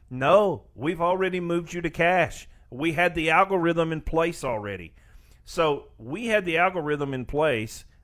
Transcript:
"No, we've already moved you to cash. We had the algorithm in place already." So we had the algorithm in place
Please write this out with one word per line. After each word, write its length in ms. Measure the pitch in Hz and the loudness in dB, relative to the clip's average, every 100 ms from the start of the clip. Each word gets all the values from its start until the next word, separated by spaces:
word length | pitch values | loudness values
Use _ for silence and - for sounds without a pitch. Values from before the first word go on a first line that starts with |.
| - | -12
"No, 540 | 127 139 196 202 117 - | -2 4 6 4 -2 -10
we've 280 | 101 143 170 | -6 -6 -2
already 400 | 175 185 190 180 | 0 0 0 -2
moved 320 | 170 170 170 | -2 -4 -4
you 80 | 175 | -6
to 80 | 165 | -6
cash. 580 | - 170 180 151 - - - - | 0 2 4 0 -4 -18 -20 -16
We 220 | 123 165 | -4 -2
had 220 | 156 180 165 | 2 2 2
the 160 | 160 | 2
algorithm 600 | 165 190 190 165 165 160 | 4 4 2 2 2 0
in 100 | 160 | -2
place 420 | - 160 170 165 | -2 0 0 -4
already." 500 | 131 110 104 92 85 - - - - - | -6 -4 -6 -10 -12 -20 -20 -20 -20 -20
So 440 | - 175 160 139 - - | -10 0 2 0 -6 -18
we 300 | 113 185 233 | -10 -6 0
had 180 | 214 175 | 0 2
the 120 | 160 | 2
algorithm 580 | 185 180 147 147 139 131 | 2 0 -2 -2 -2 -4
in 100 | 117 | -4
place 600 | 143 156 117 107 - - _ | 0 2 2 -4 -12 -20 _